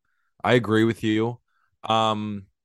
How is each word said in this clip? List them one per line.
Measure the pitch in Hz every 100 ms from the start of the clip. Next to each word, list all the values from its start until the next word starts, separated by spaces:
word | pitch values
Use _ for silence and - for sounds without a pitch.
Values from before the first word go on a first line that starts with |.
| _ _ _ _
I | 95
agree | 123 104 110
with | 113 110
you. | 110 107 117 123 _ _ _ _
Um, | - 110 110 107 107 101 98 _